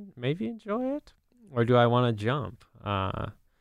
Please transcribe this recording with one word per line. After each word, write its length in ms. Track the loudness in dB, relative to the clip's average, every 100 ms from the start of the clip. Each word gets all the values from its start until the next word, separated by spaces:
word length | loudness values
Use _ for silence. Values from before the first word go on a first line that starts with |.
| -14 -8
maybe 300 | -6 -4 -6
enjoy 500 | -8 -6 -4 -4 -6
it? 160 | -10 _ _ _ -8
Or 140 | 0
do 120 | 4 6
I 100 | 6
wanna 260 | 4 2
jump? 520 | 0 -2 -4 -6 -12 _ -12
Uh, 480 | -4 -2 -2 -4 -8 -10 _ _